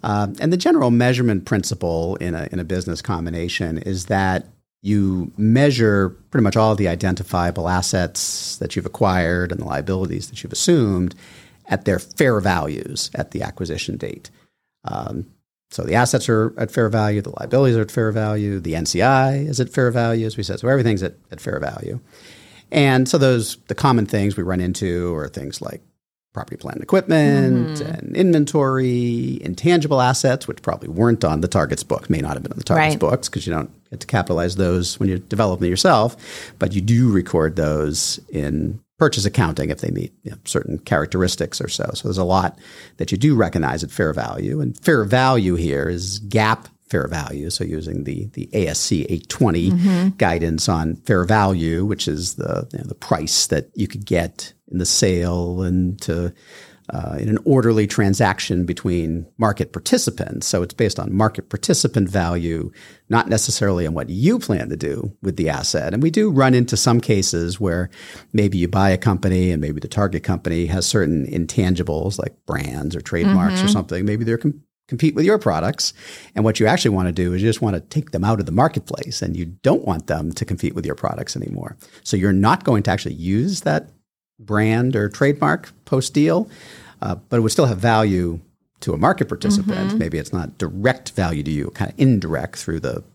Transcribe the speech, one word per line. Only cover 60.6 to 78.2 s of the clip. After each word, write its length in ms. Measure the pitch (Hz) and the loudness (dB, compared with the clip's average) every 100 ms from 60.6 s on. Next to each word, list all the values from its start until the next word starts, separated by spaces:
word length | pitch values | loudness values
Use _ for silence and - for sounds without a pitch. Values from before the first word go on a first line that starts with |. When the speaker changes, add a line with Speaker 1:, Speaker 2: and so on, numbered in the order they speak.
Speaker 1:
it's 100 | 87 | -2
based 260 | - 110 - | 0 -2 0
on 140 | 87 | -4
market 360 | 95 107 - - | 2 2 0 -10
participant 600 | - - 175 120 - 95 | -8 0 0 2 2 2
value, 640 | 98 85 87 85 82 87 - - - _ | 2 0 0 -2 -4 -6 -10 -20 -20 _
not 200 | 117 - | 0 2
necessarily 560 | 110 - - 98 90 80 | 0 0 -2 0 0 0
on 60 | |
what 160 | 80 62 | -2 -6
you 300 | 90 143 240 | 0 2 2
plan 300 | - 98 - | 0 -2 -2
to 80 | - | -6
do 360 | 73 71 104 - | -4 -4 -8 -6
with 140 | 98 82 | -6 -2
the 140 | 80 | -2
asset. 440 | 73 - - 76 | -2 -2 -2 -2
And 80 | 101 | 0
we 80 | 160 | 0
do 200 | 165 214 | 2 2
run 240 | 139 131 | 4 4
into 240 | 127 123 110 | 4 2 0
some 220 | - 117 | 2 2
cases 580 | - 104 92 85 85 92 | 2 0 2 -2 -2 -2
where 300 | 101 85 90 - - - - | -2 0 -4 -8 -20 -20 -4
maybe 240 | 107 101 92 | 2 4 4
you 100 | 87 | 2
buy 200 | 98 98 | 4 4
a 60 | 92 | 4
company 540 | 113 92 95 92 90 | 2 2 2 2 2
and 100 | 82 | 2
maybe 180 | 78 76 | -2 -4
the 80 | - | -6
target 340 | - 101 90 | -2 0 0
company 420 | - 90 - 85 85 | -2 -4 -2 -2 0
has 180 | 92 87 | 0 0
certain 400 | 113 82 80 67 | 2 2 0 -2
intangibles 920 | - 80 - 92 90 90 78 92 98 | -4 -2 0 2 2 0 -2 -4 -4
like 160 | - _ - | -8 _ -8
brands 500 | 78 73 67 73 82 | -6 -6 -6 -6 -8
or 60 | |
trademarks 540 | - 85 - 95 90 185 | -6 0 4 4 4 2
or 100 | 139 | 2
Speaker 2:
Mm-hmm. 20 | |
Speaker 1:
something. 320 | 104 87 90 101 | 0 -2 -2 -2
Maybe 180 | 107 | -2
they're 140 | 117 117 | 0 0
com-, 240 | 143 - _ _ _ | -2 -4 _ _ _
compete 280 | 120 156 143 | 0 0 2
with 100 | 165 | 2
your 120 | 214 | 4
products. 560 | 156 78 87 147 - - - - - | 2 0 0 -2 -6 -6 -20 -20 -10
And 120 | - 107 | 0 2
what 160 | 107 | 4
you 60 | 107 | 4
actually 240 | 135 120 | 4 2
wanna 200 | 95 90 | 2 0
do 220 | 87 90 | 0 0
is 80 | 90 | 2
you 80 | 110 | 0
just 120 | 110 | 2
wanna 200 | 113 90 | 0 -2
take 300 | - 151 147 | -2 -6 -4
them 120 | - | -2